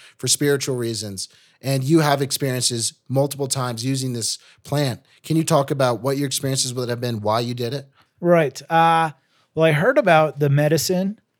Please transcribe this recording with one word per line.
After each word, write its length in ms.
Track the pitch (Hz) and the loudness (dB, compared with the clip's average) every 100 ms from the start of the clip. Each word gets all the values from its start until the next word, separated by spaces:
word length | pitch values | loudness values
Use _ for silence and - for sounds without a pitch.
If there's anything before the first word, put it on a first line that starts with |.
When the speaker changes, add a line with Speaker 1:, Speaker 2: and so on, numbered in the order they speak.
| - _ | -20 _
Speaker 1:
for 100 | 127 | -4
spiritual 480 | - 143 143 147 127 | 0 2 0 0 -4
reasons. 500 | 117 110 107 95 - _ _ _ | -4 -6 -8 -10 -12 _ _ _
And 220 | 127 139 | -4 -2
you 160 | 131 160 | 2 4
have 220 | 147 139 | 4 2
experiences 720 | 139 - 139 127 123 120 113 - _ | 0 -2 -2 -2 -2 -2 -4 -8 _
multiple 380 | 127 143 143 139 | 0 0 -2 -6
times 360 | 135 123 113 123 | -4 -4 -4 -4
using 280 | 135 131 | -4 -4
this 240 | 120 107 - - _ | -4 -6 -8 -12 _
plant. 380 | - 143 143 107 _ _ | -4 -2 -2 -4 _ _
Can 120 | - 160 | -2 -2
you 80 | |
talk 260 | 160 160 135 | 4 2 2
about 300 | 139 131 117 | 0 0 0
what 160 | 127 139 | -2 -2
your 80 | 143 | -2
experiences 460 | - 135 135 131 | -2 -2 -2 -2
would 160 | 123 120 | -4 -4
have 120 | 120 | -4
been, 180 | 123 113 | -4 -2
why 180 | 104 110 | 0 0
you 120 | 120 | -2
did 200 | 120 120 | -4 -6
it? 140 | 139 139 _ _ _ | -6 -12 _ _ _
Speaker 2:
Right. 380 | 175 175 147 - - | 0 2 0 -6 -2
Uh, 400 | 165 165 165 160 - _ _ _ | 2 4 2 0 -6 _ _ _
well, 120 | - 160 | 0 2
I 60 | |
heard 240 | 151 208 277 | 4 2 2
about 420 | 214 160 156 143 | 6 4 4 0
the 100 | 147 | 2
medicine 680 | 143 151 160 - 180 196 214 _ _ | 2 4 2 0 0 -2 -6 _ _